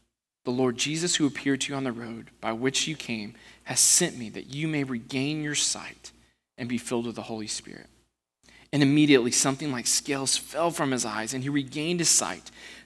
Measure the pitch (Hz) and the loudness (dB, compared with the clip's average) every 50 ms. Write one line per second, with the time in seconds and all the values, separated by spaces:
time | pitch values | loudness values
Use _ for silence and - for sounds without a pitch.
0 | _ _ _ _ _ _ _ _ _ 123 123 131 131 123 120 - - 143 156 160 | _ _ _ _ _ _ _ _ _ -2 0 2 2 2 2 0 -2 -2 -2 -2
1 | 175 170 - - 151 135 123 - - 143 139 135 - 143 143 135 135 127 113 117 | 0 0 2 2 2 0 0 -2 -2 0 0 0 -2 -4 -4 -4 -4 -4 -6 -6
2 | 120 113 117 113 - - - _ - 113 113 113 127 135 135 - - 160 156 - | -10 -10 -12 -12 -14 -18 -16 _ -6 -6 -2 0 0 0 2 0 0 -2 -4 -6
3 | - - 117 107 104 113 - - - - - - - - 160 - - - - - | -8 -8 -6 -6 -8 -10 -14 -16 -20 -20 -20 -14 -10 -2 2 4 4 6 6 4
4 | 185 156 - 123 113 104 - 98 - - 135 147 160 160 156 143 139 131 127 117 | 4 2 0 -4 -10 -10 -10 -10 -10 -8 -6 -4 -4 -2 -2 -2 -2 -2 -4 -6
5 | 113 - 139 131 135 147 156 156 151 147 143 - - - - 98 85 - - - | -6 -4 -4 -2 -2 -2 -2 -4 -4 -2 -2 0 0 0 -2 -4 -6 -12 -16 -16
6 | - - - _ _ _ _ _ _ _ _ - 123 120 123 117 - - 127 117 | -20 -20 -20 _ _ _ _ _ _ _ _ -10 -6 -4 -4 -4 -2 -2 -2 -2
7 | 117 120 104 113 101 - 113 110 104 107 - - - - 50 - - - _ _ | -2 -4 -6 -8 -8 -8 -8 -8 -8 -8 -8 -8 -10 -12 -16 -18 -18 -20 _ _
8 | _ _ _ _ _ _ _ _ _ - - - - _ - 143 143 135 143 151 | _ _ _ _ _ _ _ _ _ -20 -20 -20 -8 _ 4 4 6 6 8 8
9 | 151 147 139 127 117 120 117 - - 139 135 135 156 147 131 120 117 - - - | 8 10 8 8 8 4 2 2 2 2 0 0 -2 -4 -4 -2 0 0 0 0
10 | - 143 139 139 135 123 - - - - - 151 170 170 165 - 151 135 131 120 | 0 -2 -2 -2 0 0 0 0 -2 -4 -2 0 0 0 2 0 0 0 0 0
11 | 117 110 104 110 110 113 135 131 127 143 143 143 135 123 131 151 151 170 180 170 | -2 -2 -4 -4 -4 -4 -4 -4 -2 -2 0 -2 -2 -2 -4 -4 -2 -2 0 2
12 | 160 - - - 110 85 90 - - - - - - - - - - | 2 4 4 4 2 0 -4 -8 -12 -16 -20 -20 -20 -20 -20 -20 0